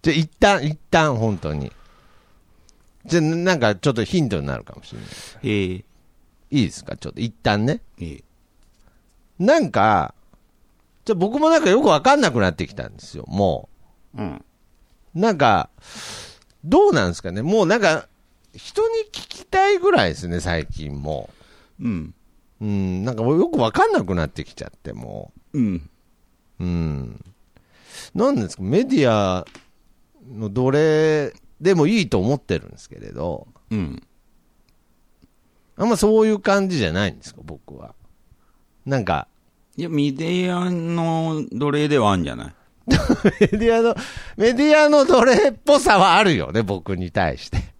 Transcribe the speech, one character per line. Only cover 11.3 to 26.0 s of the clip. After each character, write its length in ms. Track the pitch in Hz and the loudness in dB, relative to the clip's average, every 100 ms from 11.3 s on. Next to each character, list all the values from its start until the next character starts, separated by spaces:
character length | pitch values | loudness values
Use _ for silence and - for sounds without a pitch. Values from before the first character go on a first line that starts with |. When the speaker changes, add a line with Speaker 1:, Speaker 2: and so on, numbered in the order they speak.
| 262 | 2
Speaker 1:
も 120 | 311 | 4
な 80 | 330 | 4
ん 60 | |
か 60 | 320 | 4
よ 120 | 220 | 4
く 60 | 285 | 4
わ 120 | 151 | 4
か 140 | 269 | 4
ん 60 | 294 | 4
な 100 | 208 | 2
く 100 | 120 | 2
な 100 | 95 | 0
っ 40 | |
て 120 | 80 73 | -2 -10
き 80 | |
た 140 | 98 58 | -10 -14
ん 60 | |
で 60 | - | -16
す 160 | - 73 | -18 -18
よ、 80 | - | -8
も 420 | 92 98 71 - - _ _ _ | -2 0 -2 -10 -20 _ _ _
う。 80 | 120 | -12
Speaker 2:
う 20 | |
ん。 200 | 98 58 _ _ _ _ _ _ _ | -12 -12 _ _ _ _ _ _ _
Speaker 1:
な 180 | 160 220 | -2 0
ん 60 | 170 | 2
か、 300 | 127 95 - - - - - - - - _ _ | 2 2 0 -12 -20 -18 -16 -16 -18 -20 _ _
ど 240 | 151 285 415 | 2 4 6
う 60 | |
な 120 | 160 92 | 4 0
ん 40 | |
で 40 | |
す 80 | 85 | -4
か 100 | 90 | -10
ね？ 100 | 95 | -8
も 200 | 139 220 | -2 2
う 40 | 170 | 2
な 120 | 226 | 2
ん 20 | |
か、 260 | 190 156 - _ _ _ _ | 2 0 -6 _ _ _ _
人 340 | - - - 453 | -20 -10 -4 -2
に 160 | 453 427 | -2 -6
聞 180 | - - | -14 -16
き 160 | - | -20
た 260 | - 381 392 | -2 2 2
い 80 | 392 | 2
ぐ 120 | 370 | 2
ら 160 | 311 92 | 2 2
い 40 | |
で 40 | 73 | -2
す 120 | 87 | -6
ね、 120 | 87 | -6
最 260 | 90 85 76 | -4 -4 -6
近 280 | - 73 | -10 -10
も 360 | 71 71 71 - _ _ _ _ - | -10 -8 -8 -10 _ _ _ _ -10
う。 40 | |
Speaker 2:
う 40 | 120 | -6
ん。 260 | 92 78 - _ _ _ _ | -6 -10 -18 _ _ _ _
Speaker 1:
う 40 | |
ん、 400 | 107 101 95 92 | -4 -2 -2 -4
な 80 | 113 | -4
ん 40 | 110 | -2
か 80 | |
も 100 | 117 | 0
う 60 | 160 | 2
よ 80 | 339 | 2
く 100 | 320 | 0
わ 140 | 113 | 0
か 140 | - 440 | 2 2
ん 60 | |
な 120 | 370 | 2
く 100 | - | 0
な 120 | 90 76 | -2 -4
っ 20 | |
て 160 | - | -6
き 100 | - | -14
ち 100 | - | -14
ゃ 40 | - | -18
っ 20 | _ | _
て、 140 | 78 | -16
も 400 | 53 58 50 50 - _ | -14 -14 -16 -16 -20 _
う。 60 | 147 | -4
Speaker 2:
う 40 | |
ん。 280 | 110 87 71 _ | -2 -4 -10 _